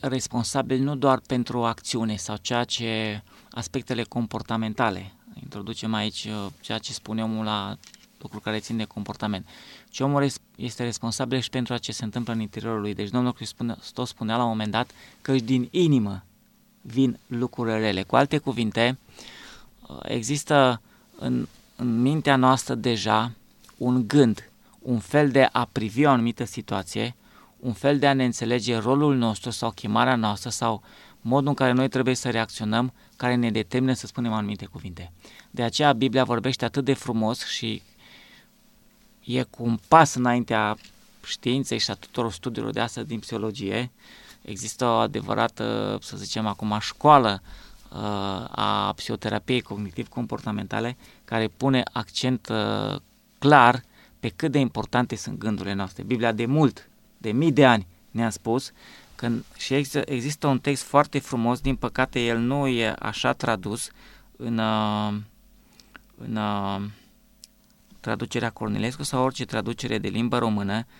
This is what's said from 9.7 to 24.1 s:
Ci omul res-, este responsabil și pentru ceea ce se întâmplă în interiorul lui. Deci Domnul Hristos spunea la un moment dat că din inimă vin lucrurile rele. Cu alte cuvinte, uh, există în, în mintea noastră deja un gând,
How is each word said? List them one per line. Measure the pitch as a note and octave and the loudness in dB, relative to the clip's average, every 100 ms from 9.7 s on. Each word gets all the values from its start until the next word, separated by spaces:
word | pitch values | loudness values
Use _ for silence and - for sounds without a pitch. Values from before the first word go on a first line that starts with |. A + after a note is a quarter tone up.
| - - | -20 -18
Ci | - | -4
omul | C3+ C#3+ | 0 2
res-, | C#3 - _ - | 2 -2 _ -12
este | B2 - | -10 -6
responsabil | A#2+ A2 A#2 A2+ B2+ C3 | -6 -4 -6 -4 -2 -2
și | A#2 | -2
pentru | C3 A#2+ | -4 -2
ceea | A#2+ | -4
ce | - | -6
se | A2 | -8
întâmplă | A2+ B2 A#2 | -6 -6 -4
în | A2+ | -4
interiorul | G#2+ A2 A2 A2 | -4 -6 -4 -4
lui. | G#2 | -4
Deci | G#2 G#2 | -4 -2
Domnul | B2 B2 | 0 0
Hristos | A#2+ A2+ - A#2 A2 - - B2+ | -2 -10 -6 -6 -6 -12 -8 -8
spunea | - A2 A#2 | -6 -2 0
la | |
un | A#2+ | 0
moment | A2 G#2+ | 0 -2
dat | G#2+ B2+ - - - | -2 -4 -8 -20 -14
că | - | 0
din | C3+ A2+ B2+ A#2+ | 0 2 0 0
inimă | F3 E3+ C3+ G#2 G2 - _ _ _ _ _ | 2 4 6 2 -4 -10 _ _ _ _ _
vin | - B2+ C3 A2+ _ | -6 2 2 0 _
lucrurile | A#2+ B2 - A#2 A2 | -4 -4 -2 -2 0
rele. | A2 F#2+ | 0 0
Cu | G2 A#2+ | 2 2
alte | C#3+ D3+ | 4 0
cuvinte, | C#3 A#2 A2+ G#2+ A#2+ C3 - - - - - - - _ - | -2 -2 -2 2 2 0 -10 -20 -20 -20 -20 -20 -20 _ -16
uh, | C#2+ | -14
există | - B2 A2 D3 - D3 B2+ A#2 - _ _ - | -6 -6 -2 -4 2 6 6 4 -8 _ _ -10
în, | - B2 A2+ - - - | -2 -2 -4 -10 -20 -4
în | B2+ A2+ | -2 2
mintea | B2+ D#3 D3 C3+ | 2 2 4 4
noastră | B2+ C3 - B2 | 6 4 0 -2
deja | B2 A2+ G2+ G#2+ A#2+ A#2 _ _ - - | 0 0 2 2 0 -6 _ _ -20 -4
un | B2 B2+ | 0 2
gând, | G#2+ | 4